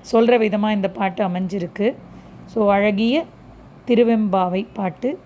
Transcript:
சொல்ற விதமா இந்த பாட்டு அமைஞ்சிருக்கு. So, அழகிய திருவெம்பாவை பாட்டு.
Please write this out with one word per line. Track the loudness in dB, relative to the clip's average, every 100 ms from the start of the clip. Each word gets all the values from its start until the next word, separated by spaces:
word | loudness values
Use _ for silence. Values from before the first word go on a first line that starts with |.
| 2
சொல்ற | 2 4 4
விதமா | 2 0 0
இந்த | 0 -2
பாட்டு | -4 -6 -2
அமைஞ்சிருக்கு. | -4 -2 -4 -6 -8 -2 -4 -4 -18 -20 -20 -20 -8
So, | 0 2
அழகிய | 2 2 0 0 0 -4 -16 -20 -20 -20 -16 0
திருவெம்பாவை | 2 4 2 2 0 0 -2 -6
பாட்டு. | -6 -6 -4 -6 -6